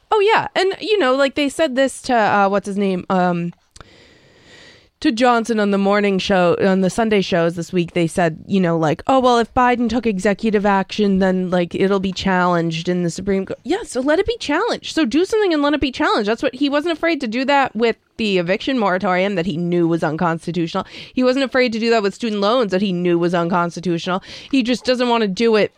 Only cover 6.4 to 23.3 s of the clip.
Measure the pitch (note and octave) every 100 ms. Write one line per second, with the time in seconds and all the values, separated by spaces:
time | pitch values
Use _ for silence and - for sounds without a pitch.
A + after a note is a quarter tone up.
6.4 | F3 - F#3+ F#3+ F#3 - A3 G#3 F#3 F3
7.4 | E3+ F3 E3 F#3 E3 F3+ E3 - E3+ D#3
8.4 | - G3 F3 E3 D#3 E3 - C4+ B3 A#3+
9.4 | A3+ - B3 B3 A#3+ A#3+ A3+ F#3+ G#3 G3
10.4 | A3 G#3 G3+ G3 F#3 - G3+ F#3+ F#3+ F#3
11.4 | F#3 F3+ F3 - F#3+ G3 F#3+ F3+ G3 F#3
12.4 | F3+ F3 E3 D#3+ F3 F3+ F3 - G3 F#3+
13.4 | G3 - A#3 F#4+ - A#3+ C4+ D#4+ G#4+ A#4+
14.4 | - D4+ A4+ A3+ - - C#4 C#4 F#4+ A4
15.4 | G4+ D#4 C#4+ D4 C#4+ - D#4+ G4 G3+ A#3
16.4 | C#4+ B3+ C#4+ C#4+ E4 D#4+ E4 D#4+ A#3+ A#3
17.4 | C4 C#4+ C4 G#3+ A#3 A3 _ - A3 F#3
18.4 | F3 G#3 - C4 G3+ F#3 F#3+ F3+ G3 F#3+
19.4 | F3 D#3 F3 F3 E3 E3 E3 D#3+ F3 E3
20.4 | - F3 E3 F#3+ - - - - B3+ C4
21.4 | C4 B3+ B3+ A3 A#3 A#3 G3+ - A#3 G#3
22.4 | G3+ B3+ G#3+ F#3 G3+ F3 F3 E3+ F3